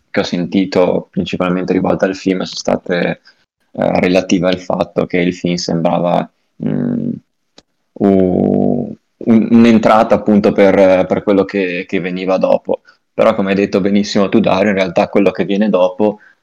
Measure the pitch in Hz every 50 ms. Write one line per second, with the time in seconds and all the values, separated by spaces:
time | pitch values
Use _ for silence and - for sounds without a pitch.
0 | _ _ - 101 95 - - 90 87 85 92 98 95 92 - 95 90 90 92 87
1 | - _ - 92 90 90 - 87 92 90 90 92 90 87 92 95 92 90 90 80
2 | 98 95 92 - - 95 92 92 92 87 - - - - - - - - 90 -
3 | 180 - 170 - _ _ _ _ _ _ _ _ _ _ - - 50 50 85 -
4 | - 92 90 95 - - 107 90 85 92 90 90 - - - 90 95 - - -
5 | 90 - - 90 87 90 90 - - 87 87 87 - - 87 82 82 87 - -
6 | 175 87 85 87 - - _ _ _ _ _ - - 52 52 50 50 50 50 50
7 | 50 50 50 - _ _ _ _ _ _ _ - _ _ _ _ _ _ _ -
8 | 104 101 98 95 92 92 92 95 98 98 - - - - - 98 - - - _
9 | _ _ _ - - 120 113 110 104 - 117 117 117 117 113 110 110 117 110 107
10 | 113 - 107 98 - - 107 101 95 104 92 - 101 95 92 95 98 92 92 92
11 | 92 90 98 95 - 107 101 95 95 95 - 101 92 90 87 90 95 - - 92
12 | 82 92 92 92 92 92 92 92 90 - - - _ - 95 - _ _ _ _
13 | _ _ - - 110 110 110 110 98 95 98 98 101 101 104 101 92 101 101 101
14 | 101 - - 107 98 92 - 113 95 - 87 95 101 107 98 95 95 92 85 101
15 | 101 - - 104 98 95 - - 92 85 98 98 110 107 95 92 90 92 - -
16 | 107 104 104 - _ _ _ _